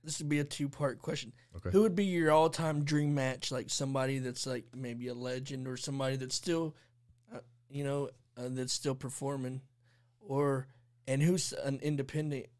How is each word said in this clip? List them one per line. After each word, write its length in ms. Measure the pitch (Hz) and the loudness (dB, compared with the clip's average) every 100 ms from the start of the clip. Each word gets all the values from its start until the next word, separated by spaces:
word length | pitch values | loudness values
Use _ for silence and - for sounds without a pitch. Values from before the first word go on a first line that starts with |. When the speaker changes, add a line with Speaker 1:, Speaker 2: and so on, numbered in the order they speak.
Speaker 1:
this 160 | 156 151 | -10 -6
would 100 | 151 | 0
be 80 | 147 | 0
a 40 | |
two-part 560 | 143 - 143 - 143 123 | 0 -2 -4 -2 -4 -2
question. 320 | - 151 110 - _ - | -6 -6 -8 -18 _ -8
Speaker 2:
Okay. 160 | 90 | 4
Speaker 1:
Who 100 | 185 | 6
would 140 | 220 175 | 6 4
be 100 | 196 | 2
your 240 | 175 156 | 4 6
all-time 520 | 156 160 160 165 147 | 8 6 4 0 0
dream 320 | 143 147 147 147 | 2 2 2 2
match? 360 | 131 131 - | 0 -2 -4
Like, 200 | 123 - | -4 -4
somebody 480 | - 139 135 131 135 | -4 -2 0 0 0
that's, 260 | 127 123 131 | -4 -6 -6
like, 200 | 123 - 127 | -6 -8 -10
maybe 320 | 127 120 123 | -8 -6 -6
a 80 | 120 | -6
legend 520 | 123 127 131 135 127 | -6 -6 -6 -8 -6
or 100 | 127 | -6
somebody 380 | - 139 131 135 | -4 -2 0 -2
that's 200 | 127 - | -2 -4
still, 400 | - 165 160 - _ _ _ _ _ | 0 2 0 -4 _ _ _ _ _
uh, 60 | 226 - _ _ | -16 -16 _ _
you 120 | 139 | -6
know, 260 | 139 143 139 - _ - | -2 -2 -4 -8 _ -10
uh, 120 | 127 | -6
that's 220 | 127 127 | -4 -2
still 200 | - 143 | -2 -2
performing, 680 | 131 131 - 139 139 127 131 - _ _ _ _ _ | -2 -6 -6 -4 -4 -6 -8 -12 _ _ _ _ _
or, 480 | - 139 143 135 135 - _ _ - | -2 2 4 2 -2 -16 _ _ -2
and 160 | 135 | 4
who's 300 | 151 180 - | 6 4 2
an 260 | - 135 139 | -2 -2 -2
independent 640 | 147 147 135 156 151 139 - _ | 0 -2 -2 -2 -2 -4 -6 _